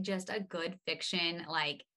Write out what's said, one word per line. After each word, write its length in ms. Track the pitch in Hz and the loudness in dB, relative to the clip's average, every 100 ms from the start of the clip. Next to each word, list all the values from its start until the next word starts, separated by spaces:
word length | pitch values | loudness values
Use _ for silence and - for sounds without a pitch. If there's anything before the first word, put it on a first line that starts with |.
just 280 | 190 190 185 | 0 0 0
a 120 | 220 | -4
good 360 | 190 170 165 185 - | -2 -2 -2 -2 -2
fiction, 600 | 156 - 180 170 170 160 | -2 0 2 2 0 -2
like, 380 | 160 147 143 - | 0 2 -2 -10